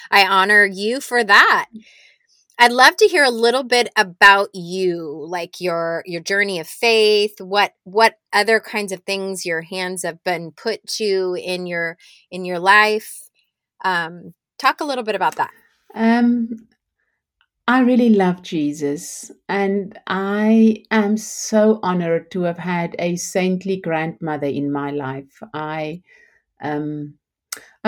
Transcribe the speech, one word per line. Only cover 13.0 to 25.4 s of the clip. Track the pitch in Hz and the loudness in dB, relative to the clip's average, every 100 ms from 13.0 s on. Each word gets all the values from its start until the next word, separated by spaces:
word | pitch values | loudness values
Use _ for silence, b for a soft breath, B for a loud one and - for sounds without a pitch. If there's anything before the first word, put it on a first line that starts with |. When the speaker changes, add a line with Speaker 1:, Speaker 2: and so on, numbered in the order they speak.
| - - - _ _ _ _ _ 190 | -6 -16 -20 _ _ _ _ _ -4
Speaker 1:
Um, | 180 165 175 175 - _ - | -4 -6 -12 -20 -20 _ -4
talk | 262 302 | -2 -2
a | |
little | 302 254 220 | -4 -4 -4
bit | 202 | -2
about | 170 - | -2 -2
that. | - - _ _ _ - | -6 -8 _ _ _ -2
Speaker 2:
Um, | 226 233 240 240 233 226 - _ _ _ _ _ _ _ _ _ - | 2 4 2 0 -2 -8 -16 _ _ _ _ _ _ _ _ _ 0
I | 254 | 2
really | 247 247 240 | 4 4 4
love | 208 185 180 | 4 2 0
Jesus, | - 165 147 147 143 147 - - - - - | -6 -4 -4 -4 -4 -4 -8 -16 -18 -18 -6
and | 196 196 202 196 - - | -4 -2 -2 -6 -12 -8
I | 185 196 208 214 226 220 214 - | -4 -2 0 2 6 4 2 -2
am | 220 202 214 | 0 0 -2
so | - - - 220 214 220 | -4 -10 -2 2 4 2
honored | 185 180 170 165 170 | 0 -2 0 -2 -4
to | 185 | -4
have | 175 175 | -4 -4
had | 175 175 170 - | -4 -4 -4 -4
a | 175 175 | -4 -4
saintly | - 196 185 185 190 190 | -4 -2 -2 -2 -4 -6
grandmother | 170 160 160 - 160 151 143 | -4 -4 -4 -6 -8 -4 -4
in | 135 143 | -4 -4
my | 143 143 | -4 -6
life. | 143 131 135 139 _ | -6 -8 -10 -14 _